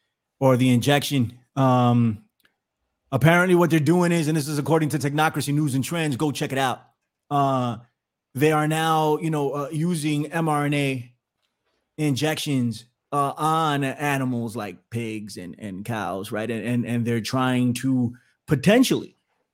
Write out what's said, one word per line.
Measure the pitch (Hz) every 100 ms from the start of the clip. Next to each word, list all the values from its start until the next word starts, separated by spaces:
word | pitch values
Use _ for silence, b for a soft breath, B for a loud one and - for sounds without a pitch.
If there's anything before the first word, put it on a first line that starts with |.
| b _ _ -
or | 135 123
the | 127
injection. | 120 135 143 - 143 110 - _ 139
Um, | 131 127 123 120 117 101 _ _ _ _ _ _ _ _ -
apparently | 135 156 175 185 175
what | 170
they're | 160
doing | 143 180 175
is, | 170 151
and | 160
this | 139
is | 147
according | 131 160 151
to | 151
Technocracy | 143 147 156 151 139
News | 147 151 131
and |
Trends, | 120 170 156 120
go | 151
check | - 143
it | 135
out. | 127 90 _ _ _ _ -
Uh, | 143 139 131 123 113 - _ _ _ _
they | 127 151
are | 151 151
now, | 156 165 160 156 151
you | 160
know, | 151 139
uh, | 139 143
using | 156 170 165 151 147 151
M | 165 160
R | 147 147
N |
A | 147 139 131 120 _ _ _ _ _ _ _ _ -
injections, | 151 123 151 156 156 135 120 107 - _ -
uh, | 143 139 -
on | 156 160 160 143
animals | 135 135 147 139 127 120 117 117
like | 101 87 -
pigs | 117 113 110 104 101
and, | 90 -
and | 104 92
cows, | 107 110 92 95 104
right? | 107 110
And, | 113 107
and, | 120 110
and | 120 117
they're | 117
trying | 104 135 127 127 123 120
to | 135 127 120 B B B -
potentially, | 143 165 240 262 135 - _ _ _ _